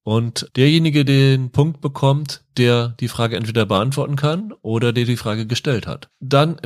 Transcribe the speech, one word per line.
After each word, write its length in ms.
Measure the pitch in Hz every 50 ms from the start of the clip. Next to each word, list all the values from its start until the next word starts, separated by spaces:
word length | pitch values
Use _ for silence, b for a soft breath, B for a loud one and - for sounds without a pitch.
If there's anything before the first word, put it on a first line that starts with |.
| _
und 460 | - 107 113 117 117 117 - - - _
derjenige 480 | - 131 143 156 165 165 160 143 147 143
den 460 | 135 139 139 135 135 135 131 131 123
Punkt 300 | - - 143 160 160 -
bekommt, 640 | - 156 139 - - 139 139 147 151 143 - - _ _ _
der 320 | - 123 120 120 120 117 120 120 -
die 80 | - 117
Frage 280 | - - 117 113 117
entweder 300 | 92 113 107 110 117 110
beantworten 500 | 98 107 95 104 131 139 147 139 - 143
kann 360 | 135 143 147 156 175 220 214 - _ _
oder 300 | 107 113 113 120 120 117
der 120 | 120 120
die 120 | 117 123
Frage 300 | 113 - 110 104 107 113
gestellt 400 | 110 120 - - 156 135 107 -
hat. 220 | - - - - _ _ _
Dann 360 | - 131 135 139 147 165 165 - -